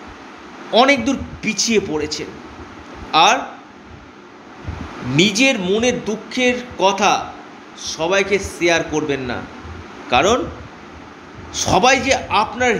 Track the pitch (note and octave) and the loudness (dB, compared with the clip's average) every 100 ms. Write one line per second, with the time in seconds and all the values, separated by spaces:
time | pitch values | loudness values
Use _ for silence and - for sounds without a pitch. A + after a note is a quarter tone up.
0 | - - - - - - - G#3 C4+ C#4 | -16 -18 -18 -18 -18 -16 0 4 6 4
1 | A3+ C4+ - - G3 G3+ - A3 - D#3 | 2 -2 -6 -6 -4 -2 2 2 2 -2
2 | D3+ - - - - - - - - - | -4 -6 -8 -12 -16 -16 -16 -16 -16 -16
3 | - D3+ F3+ C4 - - - - - - | 0 4 6 4 -2 -12 -20 -20 -20 -20
4 | - - - - - - - - - - | -20 -20 -20 -20 -20 -12 -10 -10 -10 -8
5 | B2+ C3+ G3+ G#3 C4+ A#3+ F3+ G#3 B3 E3+ | -2 2 4 4 4 4 2 2 2 0
6 | - G#3+ - - B3 B3 - - F#3+ G3 | -2 -6 -6 0 2 2 -4 0 2 4
7 | G3+ C#3+ - - - - - - - - | 2 2 -2 -12 -18 -20 -20 -14 -10 -4
8 | D#3+ G3 G3 G3 F#3+ - E3+ E3 D#3 D3+ | 0 2 2 0 -2 0 2 2 2 -2
9 | C#3 C#3 B2+ G#2 - - - - - - | 0 -2 -4 -6 -8 -14 -16 -14 -16 -16
10 | - B2 F3 B3 E4 - - - - - | 2 4 6 4 0 -8 -16 -18 -20 -18
11 | - - - - - - - F3+ A#3+ C4+ | -18 -20 -18 -16 -12 -4 2 6 6 6
12 | A#3+ B3+ - F3+ G#3+ A#3 B3+ G3+ | 2 0 0 0 0 0 0 0